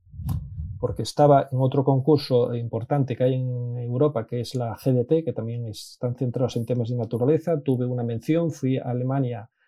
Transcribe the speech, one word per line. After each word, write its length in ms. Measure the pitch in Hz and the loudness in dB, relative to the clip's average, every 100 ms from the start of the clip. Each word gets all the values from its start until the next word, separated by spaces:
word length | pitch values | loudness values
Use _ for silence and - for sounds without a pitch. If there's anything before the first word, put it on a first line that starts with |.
| _ - - - - - - - | _ -10 -6 -6 -8 -10 -10 -6
porque 240 | 123 - | -6 -4
estaba 460 | 113 - 147 139 - | -4 4 8 8 4
en 80 | 131 | 0
otro 220 | 131 139 | 2 2
concurso 720 | 135 135 131 143 - 127 123 | 2 2 4 4 4 2 2
importante 640 | 120 117 113 117 143 127 117 | -2 -4 -6 -2 0 0 2
que 80 | |
hay 100 | 127 | 2
en 420 | 131 127 123 120 120 | 2 -2 -4 -6 -6
Europa, 500 | 120 123 147 143 - | -4 2 2 0 -4
que 140 | 123 | -6
es 140 | 117 | -4
la 220 | 127 117 101 | -4 -4 -2
G 160 | 139 | 2
D 120 | 127 | 2
T, 200 | 117 160 | 4 2
que 80 | 160 | 0
también 340 | 113 113 120 117 | -4 -6 -6 -8
están 480 | 101 - - 123 | -10 -16 -6 -4
centrados 420 | 123 131 123 120 - | -2 -2 0 0 0
en 80 | |
temas 260 | 113 127 113 | -2 -2 0
de 60 | 120 | -2
naturaleza. 640 | 113 113 123 160 160 160 | -2 0 2 2 2 -2
Tuve 260 | 143 127 123 | 0 0 0
una 180 | 123 | -2
mención, 480 | 117 113 - 160 165 | -4 -4 0 0 0
fui 260 | - 131 131 | -2 -2 -2
a 60 | |
Alemania 680 | - 123 127 139 127 113 104 _ | -2 -4 -2 -2 -2 -4 -12 _